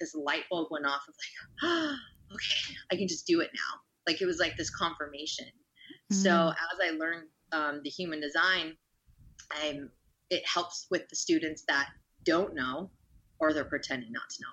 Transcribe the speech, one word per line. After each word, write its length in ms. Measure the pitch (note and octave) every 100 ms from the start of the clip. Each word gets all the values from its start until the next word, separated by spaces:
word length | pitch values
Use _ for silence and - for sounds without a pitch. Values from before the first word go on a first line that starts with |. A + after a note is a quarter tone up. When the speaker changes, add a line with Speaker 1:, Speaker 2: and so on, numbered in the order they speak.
Speaker 1:
this 140 | E3
light 300 | D#3 C#3+ D#3 -
bulb 180 | F3 D#3
went 160 | D#3 C#3+
off 160 | C#3 -
of 80 | - - - - -
like, 80 | D#4+
<gasps> 640 | E4+ D#4 C#4 - - -
"Okay, 420 | G3 - - - - -
I 60 | F#3
can 100 | F#3
just 200 | - -
do 140 | E3+
it 100 | D3+
now." 260 | - - - _ _ -
Like, 160 | D#3+
it 40 | F#3
was 120 | E3+
like 180 | E3+ -
this 140 | D#3+
confirmation. 800 | - E3+ D#3+ D3 C#3+ D#3 - B2+ - _ _ - - _
So 200 | G3 F#3+
Speaker 2:
Mm. 200 | E3+ E3
Speaker 1:
as 260 | E3 E3 F3
I 80 | F3+
learned, 360 | D#3+ D#3+ E3 D#3+ _ _
um, 280 | D#3+ D3+ D3
the 60 | C#3+
human 300 | - F3 D#3
design, 580 | C#3+ E3 F3+ F#3 D#3+ D#3+ _ _ _ - - - -
I'm, 400 | D3+ D3+ C#3+ C#3 - _ _ _
it 160 | F3+ -
helps 400 | F3 F3 - -
with 180 | F3+ -
the 80 | -
students 480 | - D#3+ D#3+ D#3 -
that 200 | C#3+ C#3 - _ _
don't 300 | - E3 G3
know 360 | D3+ B2+ C#3 F#3+ - _ - _ _
or 120 | D#3
they're 120 | D3+
pretending 460 | C3+ C#3+ - C3+ A2+
not 180 | B2+ -
to 120 | -
know. 60 | -